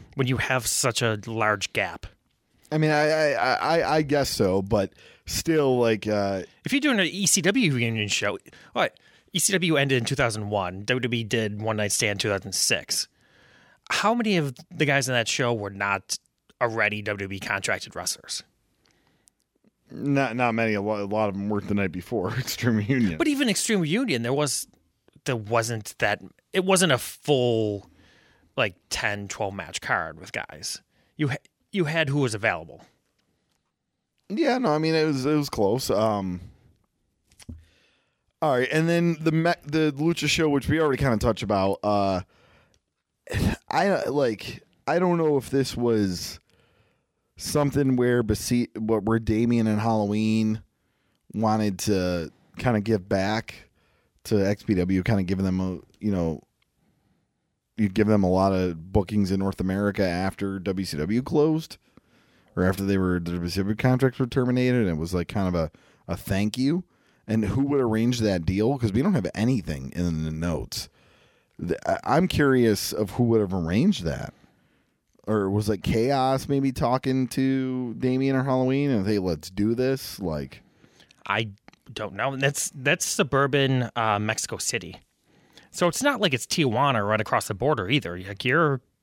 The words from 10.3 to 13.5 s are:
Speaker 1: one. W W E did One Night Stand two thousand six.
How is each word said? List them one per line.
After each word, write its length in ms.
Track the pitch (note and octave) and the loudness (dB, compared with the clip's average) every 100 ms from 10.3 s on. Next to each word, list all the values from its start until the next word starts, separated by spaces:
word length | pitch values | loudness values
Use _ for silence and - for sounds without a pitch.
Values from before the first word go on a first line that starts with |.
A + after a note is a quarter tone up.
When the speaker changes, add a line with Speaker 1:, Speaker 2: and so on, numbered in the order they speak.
| G#2+ G#2 | 0 -2
Speaker 1:
one. 340 | G#2 F2+ F#2+ | -2 -2 -6
W 160 | G#2 B2+ | -4 -2
W 220 | A#2+ A#2 | -2 -4
E 20 | |
did 380 | G#2+ A2+ A2 G#2 | -2 -2 -2 -4
One 160 | A2 G#2+ | -4 -2
Night 160 | G#2 | -2
Stand 260 | - G#2+ G2+ | 0 0 0
two 100 | G#2+ | -2
thousand 240 | G2 F#2+ | -2 -4
six. 540 | - - - - - - _ _ _ _ | -2 -2 -2 -4 -6 -6 _ _ _ _